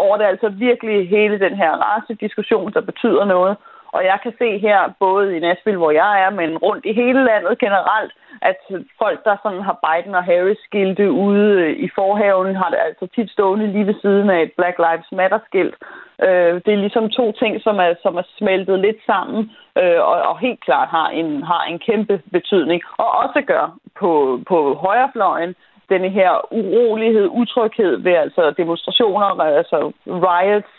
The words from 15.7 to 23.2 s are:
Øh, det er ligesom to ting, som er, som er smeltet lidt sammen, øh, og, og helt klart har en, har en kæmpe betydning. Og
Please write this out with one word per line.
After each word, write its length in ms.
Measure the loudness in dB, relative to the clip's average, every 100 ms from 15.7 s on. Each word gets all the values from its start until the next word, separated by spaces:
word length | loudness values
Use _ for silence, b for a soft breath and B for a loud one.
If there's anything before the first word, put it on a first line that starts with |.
| -6 B B B -2 2
Øh, 280 | 4 2 2
det 60 | 0
er 120 | 0
ligesom 260 | 0 -2 -2 0
to 80 | -2
ting, 200 | 0 -4 -2 -2
som 100 | 0
er, 60 | 0 0
som 100 | -2 -4
er 100 | -10 -4
smeltet 400 | 0 0 0 0 0
lidt 140 | -2 -2
sammen, 300 | -2 -2 -6 -6 B B 0
øh, 200 | 2 4 2
og, 60 | 2 0
og 80 | -2 -4
helt 140 | -4 -2
klart 220 | 0 0
har 200 | -2 -2 -4
en, 220 | -4 -6
har 200 | -4 -4
en 140 | -4 -6 -2
kæmpe 260 | -2 0 -4 -2 -6
betydning. 440 | 0 0 0 -2 B B
Og 60 | 0 0